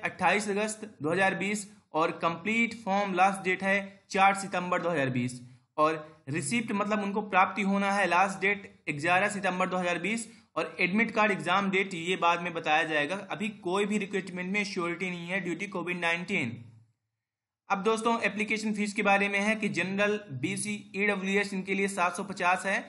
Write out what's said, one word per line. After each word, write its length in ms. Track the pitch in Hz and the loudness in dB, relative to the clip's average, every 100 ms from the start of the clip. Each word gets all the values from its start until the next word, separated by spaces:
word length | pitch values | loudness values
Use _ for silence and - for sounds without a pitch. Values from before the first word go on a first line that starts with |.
अट्ठाईस 480 | 170 - 175 202 208 | -6 0 2 2 0
अगस्त 360 | 196 214 214 208 - | -2 -2 -6 -12 -6
दो 100 | 147 | -2
हज़ार 240 | 180 190 180 | 2 2 2
बीस 300 | 196 208 - - _ | -2 -4 -6 -18 _
और 180 | 151 170 165 | 0 0 0
कंप्लीट 520 | 175 170 208 226 233 - | -2 -2 -2 0 0 -2
फॉर्म 380 | 190 196 202 | -2 0 0
लास्ट 300 | 180 190 190 | 4 4 4
डेट 200 | 180 180 | -2 0
है 140 | 196 196 196 - - | 2 0 -2 -12 -4
चार 260 | 190 196 196 | 4 4 4
सितंबर 460 | 185 180 180 175 | -2 -4 0 0
दो 80 | 170 | 2
हज़ार 200 | 160 131 | 2 2
बीस 300 | 127 123 - - - _ - | 0 -2 -6 -16 -20 _ 0
और 460 | 151 160 - - - | 2 0 -8 -16 -6
रिसिप्ट 420 | 160 139 233 220 | -4 0 -2 0
मतलब 300 | 202 208 214 | -2 0 0
उनको 180 | 202 208 | 0 -4
प्राप्ति 380 | 202 185 196 214 | 2 4 4 2
होना 280 | 196 196 196 | 0 2 2
है 140 | 202 185 | 2 4
लास्ट 320 | 175 196 175 | 4 4 2
डेट 420 | 190 202 - - - | 0 -2 -6 -10 -6
ग्यारह 380 | 147 165 180 202 | -2 2 4 2
सितंबर 400 | 202 190 180 185 | 0 -2 0 0
दो 80 | 185 | 0
हज़ार 220 | 175 170 | 0 0
बीस 280 | 185 233 - - _ 156 | -2 -4 -6 -16 _ -4
और 200 | 170 - | -4 0
एडमिट 320 | 180 208 226 | 0 2 2
कार्ड 200 | 220 214 | 2 2
एग्जाम 400 | 185 156 190 196 | 2 2 2 2
डेट 220 | 185 196 175 | 2 0 -4
ये 200 | 170 185 | -2 2
बाद 240 | 170 170 | 2 2
में 120 | 175 | 0
बताया 300 | 165 151 156 160 | -4 2 2 2
जाएगा। 300 | 156 147 196 196 | 0 0 -4 -6
अभी 180 | 151 214 214 | -6 -6 -6
कोई 220 | 175 190 208 | -2 0 0
भी 120 | 208 | -2
रिक्रूटमेंट 560 | 190 196 185 180 180 | -2 -4 -4 -6 -4
में 100 | 208 196 | -2 -2
श्योरिटी 440 | 190 170 170 185 | -2 -4 -4 -4
नहीं 180 | 175 170 | -6 -6
है 160 | 190 175 | -4 -4
due 140 | 165 | -4
to 100 | 202 | -6
कोविड 300 | 190 170 180 | -6 -4 -2
नाइनटीन। 560 | 170 170 180 185 120 - - - _ _ _ _ _ _ _ _ - | 0 -2 -2 -2 -2 -6 -14 -20 _ _ _ _ _ _ _ _ -4
अब 140 | 196 | -2
दोस्तों, 360 | 202 220 233 226 | 0 2 2 2
एप्लीकेशन 520 | 208 202 214 220 220 | 0 -2 -2 -2 -2
फीस 200 | 208 208 | -2 -2
के 100 | 202 | 0
बारे 240 | 202 196 202 | 2 4 2
में 100 | 196 | 0
है 160 | 208 214 | 0 0
कि 120 | 202 | -2
जनरल, 500 | 151 175 196 208 208 - | -2 -2 0 0 0 -6
बीसी, 420 | 131 160 196 208 208 - 180 | -6 -4 -4 -4 -6 -8 -2
ईडब्ल्यूएस 580 | 208 196 190 196 196 | 0 0 0 0 0
इनके 200 | 190 185 | -2 -2
लिए 140 | 196 196 | 0 0
सात 300 | 196 175 180 | 2 0 0
सौ 60 | |
पचास 420 | 196 190 180 185 196 | -6 0 2 2 0
है, 180 | 214 | -2